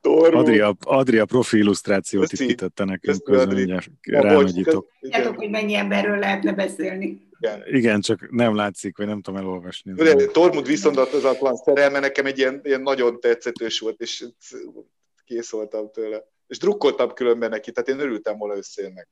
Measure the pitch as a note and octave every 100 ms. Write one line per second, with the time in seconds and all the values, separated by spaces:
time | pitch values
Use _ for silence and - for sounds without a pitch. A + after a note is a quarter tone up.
0 | - D#3 E3 E3 B2 G#2+ G#2 F#2+ - C3+
1 | C3 A2+ G#2 B2+ A#2 A2 G#2 G2 - G2
2 | - G2+ F#2 G2+ B2+ A#2+ F#2 - G2 F#2+
3 | - G2 - G2+ G2 G2 F#2+ - - -
4 | - - G#2 D3+ C#3 F2+ F2+ - - _
5 | C3 - A#3 - G#3+ G#3+ G#3 G#3 G3+ G3+
6 | G#3 G3+ G3 G3 G3+ G3 F#3+ - - F#2
7 | G#2 - _ _ A2 G#2 - C3+ A#2 G#2+
8 | - A2 - A#2+ A#2+ G#2+ G#2 F#2 G#2 -
9 | G#2 G#2 F#2+ G2 F#2+ F#2 F2 - - F#2+
10 | D#3+ C#3+ C#3 D#3 F3 E3 B2+ D3+ D3 C#3
11 | B2+ C#3+ C3 B2+ C3+ A#2+ - C#3+ C#3+ C#3
12 | C#3 C#3 C#3 C3 C3 C#3 C#3+ C3 C3+ C3+
13 | A#2+ A#2+ B2 A#2 B2 - A#2 - A2 A#2
14 | A#2 - A#2+ A#2 - A#2+ - A2 G#2 _
15 | _ _ _ A#2+ A#2 A2 G#2+ A2 G#2+ A2+
16 | A2 G#2+ - _ _ B2 F3+ G3+ C#3+ A#2+
17 | B2 - B2 A#2 A2+ A2 A2+ A2+ A#2+ C3+
18 | C#3+ A2 A2 G#2+ G#2 G2+ G2 - G2 F#2
19 | E2+